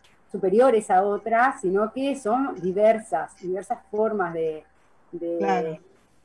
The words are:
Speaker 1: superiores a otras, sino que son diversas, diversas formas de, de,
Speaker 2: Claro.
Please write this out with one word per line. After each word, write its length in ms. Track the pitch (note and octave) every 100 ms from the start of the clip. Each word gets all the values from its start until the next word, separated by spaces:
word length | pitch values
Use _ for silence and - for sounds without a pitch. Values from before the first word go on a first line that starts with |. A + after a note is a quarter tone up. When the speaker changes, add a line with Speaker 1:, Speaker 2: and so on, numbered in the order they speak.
| _ _ _
Speaker 1:
superiores 580 | G3 F#3+ G#3 C4 A3+ G#3+
a 140 | F#3
otras, 580 | G3+ G3+ A3 A3+ B3+ C4
sino 320 | F3+ G3 G#3+
que 220 | B3+ C#4
son 400 | C#4 G#3 B3 C#4 F#3
diversas, 760 | F3+ F#3 G#3+ A3 - E3 D3+ -
diversas 400 | F3 F#3 F#3+ A#3 -
formas 420 | G#3 A3 G#3+ F3
de, 300 | E3 D#3+ D#3 - _ _ _ _
de, 280 | E3+ E3+ E3+
Speaker 2:
Claro. 400 | G3 F#3 D#3+ E3 - _ _ _